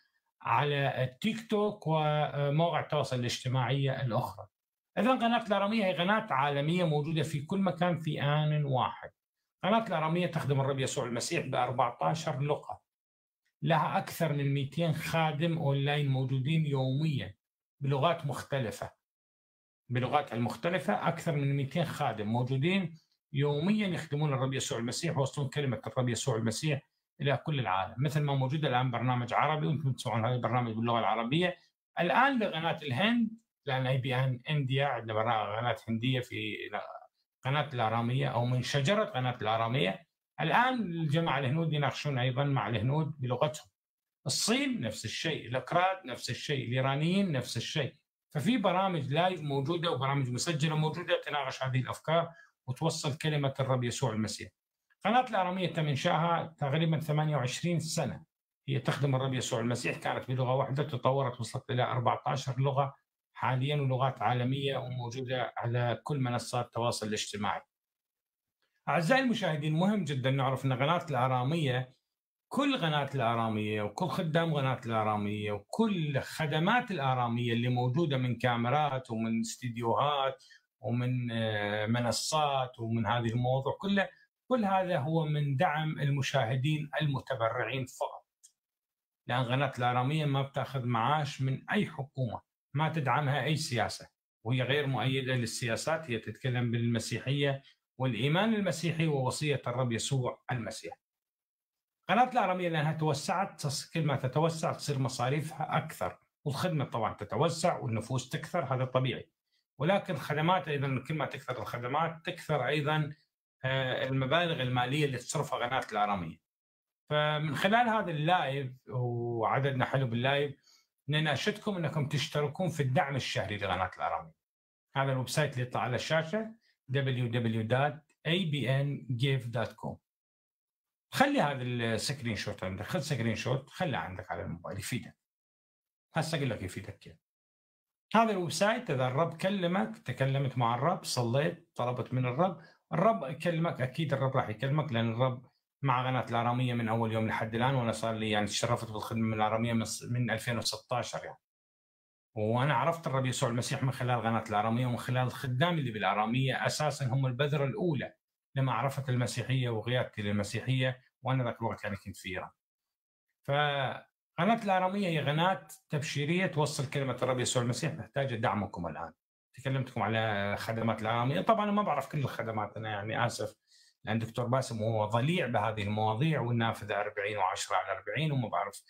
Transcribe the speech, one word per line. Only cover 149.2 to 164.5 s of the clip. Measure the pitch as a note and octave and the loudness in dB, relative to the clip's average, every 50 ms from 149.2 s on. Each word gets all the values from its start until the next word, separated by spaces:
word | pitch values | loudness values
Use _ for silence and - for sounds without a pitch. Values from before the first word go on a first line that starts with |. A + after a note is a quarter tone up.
من | A2+ A2+ A2 | 0 0 2
الآرامية | A2 G#2+ G#2+ A2 A2+ A#2 A#2+ | 2 2 2 2 2 2 2
من، | A#2 A2+ A2 - - - - A2 | 0 0 -2 -2 -6 -8 -6 -4
من | B2 B2 B2+ G#2+ | -2 0 0 0
ألفين | A2 A2 - B2 A2+ G#2+ | 0 -2 -2 -2 -2 -2
وستاشر | G#2 - - - - - B2 A#2+ A2+ - - - - | -2 -4 -4 -6 -6 -4 -4 -4 -4 -4 -6 -8 -10
يعني. | D#2+ - - _ _ _ _ _ _ _ _ _ _ _ _ _ _ _ _ _ _ - | -10 -14 -16 _ _ _ _ _ _ _ _ _ _ _ _ _ _ _ _ _ _ -4
وأنا | G#2+ G#2+ A2 A#2 B2 C3+ D3+ C3+ | -2 0 2 2 2 4 4 4
عرفت | A#2+ C3+ E3 E3+ - - | 4 2 2 0 0 -2
الرب | C#3 C3 C3 B2+ | -2 0 0 0
يسوع | B2+ A#2+ - C3+ A#2 | 0 0 0 0 0
المسيح | A#2 B2 B2 - C#3 - | 0 0 -2 -2 -2 0
من | C3+ C3 | 0 0
خلال | - - B2 B2 B2 A#2 | 0 0 0 0 0 2
قناة | G#2+ A2+ A2+ G#2+ - - | 2 2 2 0 0 0
الآرامية | G#2 G#2 G#2+ A2+ A2+ B2 B2+ | 0 2 2 2 2 2 2
ومن | B2 A#2+ - | 0 0 -2
خلال | - - B2 B2+ B2+ | -2 -2 0 0 0
الخدام | A#2+ - - - B2+ B2 B2 E3 F3+ E3+ D#3+ | 0 -2 -4 -4 -2 0 2 2 2 2 0
اللي | C3+ A#2 | -2 -2
بالآرامية، | G#2 G#2 G2 F#2+ G2+ G#2 G#2+ A2 A#2+ C3 C3+ B2+ A#2+ - A2+ | -2 0 0 2 2 2 2 2 2 2 2 0 0 0 0
أساسًا | B2+ - - D3+ C#3+ - - C#3 | -2 0 0 0 0 0 -2 -2
هم | A#2 C3+ C#3 C3+ | 0 2 2 2
البذرة | B2+ B2 A#2+ D3 C#3+ D3 C#3+ C#3 | 0 0 0 0 0 2 0 0
الأولى | C3 A2 - F3+ E3+ D3 A2+ F#2 - - _ _ _ _ _ _ _ - | 0 0 0 0 0 0 0 -2 -6 -8 _ _ _ _ _ _ _ -2
لما | C#3 C3+ C3 | 0 0 0
عرفت | A2+ A2+ B2+ C#3 - B2+ B2+ C3+ | 0 0 0 -2 -2 -4 -2 0
المسيحية | B2 B2 A#2+ A2 - A#2+ G#2+ - C3 C3 B2 A#2+ | 0 0 0 0 -2 -4 -2 0 0 0 0 0
وقيادتي | A2+ G#2+ G#2 A#2 B2+ B2 A2+ - - A2+ | -2 -2 -2 0 0 0 0 -2 -4 -4
للمسيحية، | G#2 G#2 G#2 G#2 G2 - - G#2+ - B2 C3 C3 C3 C3 B2+ - _ _ _ _ | -2 0 0 0 0 0 -2 -4 0 0 0 2 2 0 -2 -4 _ _ _ _
وأنا | - C3 C3 C3 A#2+ | -4 -2 0 0 0
ذاك | A#2 A#2 - | -2 -2 -2
الوقت | A#2 G#2+ G2 - - | -2 -4 -4 -4 -6
يعني | G#2 G2+ | -6 -6
كنت | - - G#2 - | -6 -8 -12 -12
في | - - G2 | -10 -8 -8
إيران. | F#2 E2+ D2+ D#2 _ _ _ _ _ _ _ _ _ _ _ _ _ _ _ _ _ _ | -6 -6 -8 -10 _ _ _ _ _ _ _ _ _ _ _ _ _ _ _ _ _ _
فقناة | - - C#3 D3 D3 D3 C#3 C#3 C3 A#2 A2 - - _ _ _ _ _ - - F3 G#3+ | -4 0 2 2 2 2 2 0 0 -2 -4 -6 -12 _ _ _ _ _ -2 2 4 4